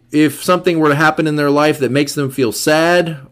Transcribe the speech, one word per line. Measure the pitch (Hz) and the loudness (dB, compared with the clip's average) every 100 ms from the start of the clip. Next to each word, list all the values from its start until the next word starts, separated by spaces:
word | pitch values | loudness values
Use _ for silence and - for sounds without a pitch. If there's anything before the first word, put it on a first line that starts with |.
| _ | _
if | 151 151 139 | 0 0 0
something | - 180 180 165 | -2 0 0 0
were | 151 | 0
to | |
happen | 143 156 156 156 | 2 2 2 -2
in | |
their | 147 143 | 0 0
life | 143 151 143 | 2 2 0
that | 127 | 0
makes | 139 143 | 0 -2
them | 151 139 | -4 -6
feel | 135 117 | -2 -2
sad | - 156 156 165 175 165 151 135 | -2 0 2 2 2 0 -8 -8